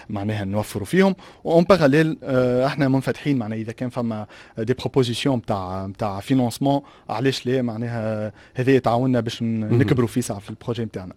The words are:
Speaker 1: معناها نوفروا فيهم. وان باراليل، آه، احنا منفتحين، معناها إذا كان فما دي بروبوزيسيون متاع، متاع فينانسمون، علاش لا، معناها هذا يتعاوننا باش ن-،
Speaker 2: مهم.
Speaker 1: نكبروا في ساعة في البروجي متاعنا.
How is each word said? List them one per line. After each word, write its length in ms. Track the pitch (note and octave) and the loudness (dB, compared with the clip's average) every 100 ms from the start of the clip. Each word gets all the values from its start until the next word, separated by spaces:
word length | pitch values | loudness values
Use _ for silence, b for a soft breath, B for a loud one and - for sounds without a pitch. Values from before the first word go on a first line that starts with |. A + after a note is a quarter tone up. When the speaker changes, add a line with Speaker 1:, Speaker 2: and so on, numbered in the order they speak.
| B | B
Speaker 1:
معناها 360 | G#2 G#2 G#2+ G2 | -6 -4 -4 -2
نوفروا 400 | G#2 G#2 G#2 G2 | -4 -4 -6 -2
فيهم. 300 | F3+ G3 F#3 B B | 0 0 -2 B B
وان 200 | - E3+ | 0 2
باراليل، 540 | F3 F#3 D3 D3 D#3+ D#3 | 6 6 6 4 2 0
آه، 420 | - B2+ B2+ B2 C3+ | -2 0 2 2 0
احنا 220 | C#3+ C#3 | 2 2
منفتحين، 500 | C3+ C3 A#2 D3 C3+ | 2 0 -4 0 -2
معناها 220 | G#2+ A2 | -2 -6
إذا 120 | A2 | -8
كان 180 | A2 B2+ | -6 -8
فما 380 | B2+ A#2 G#2+ G#2 B B - | -4 -4 -4 -10 B B -8
دي 160 | A2+ | -2
بروبوزيسيون 640 | B2+ B2+ C#3 B2 A2+ C#3+ B2+ | -2 0 0 0 0 0 -2
متاع، 520 | - G#2 F#2 F#2+ F#2+ | -2 -4 -4 -6 -6
متاع 320 | G2+ A2 G2 | -6 -6 -6
فينانسمون، 600 | - C3+ A#2+ - C#3 C#3 C#3+ B B | 0 2 2 0 2 0 -2 B B
علاش 360 | G#2+ C3+ C3 B2 | -2 0 0 0
لا، 160 | C3 | 0
معناها 720 | A#2+ A2 A#2+ A#2 A2 G#2+ G#2+ B B | 0 -4 -6 -4 -4 -4 -6 B B
هذا 180 | - B2+ | -2 4
يتعاوننا 480 | C3+ A#2+ A#2 C3 B2 | 4 4 2 2 2
باش 220 | A#2 - | 0 -4
ن-، 180 | A#2 A2+ | -2 -2
Speaker 2:
مهم. 200 | G#2+ A#2+ | 2 2
Speaker 1:
نكبروا 280 | A2+ B2+ A2+ | 4 4 2
في 140 | B2+ | 0
ساعة 180 | A#2 G2+ | -4 -6
في 100 | G2 | -10
البروجي 360 | A2 - A#2 A2 | -12 -6 -6 -6
متاعنا. 280 | G2+ F2+ | -8 -12